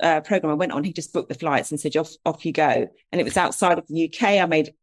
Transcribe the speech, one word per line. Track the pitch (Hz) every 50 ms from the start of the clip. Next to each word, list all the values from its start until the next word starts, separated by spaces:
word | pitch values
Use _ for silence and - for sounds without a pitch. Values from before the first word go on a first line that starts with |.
uh, | - 170 156 156
program | 156 - - - - 151
I | 151
went | 156 185 147
on, | 143 143 151
he | 185
just | 160 165 - -
booked | - 165 - -
the | -
flights | - 165 151 143 - - -
and | 151 143
said, | - 147 -
"Off, | - 160 - - _ -
off | 160 156 - -
you | 165
go." | 156 160 151 135 - - - - _ _ _ _
And | - 175
it | 123
was | - -
outside | 190 180 - - - 190 180 170 165
of | -
the | - 151
U | 165 165 156
K. | - - 240 202 202 190
I | 175
made | 165 160 156 147 - _ _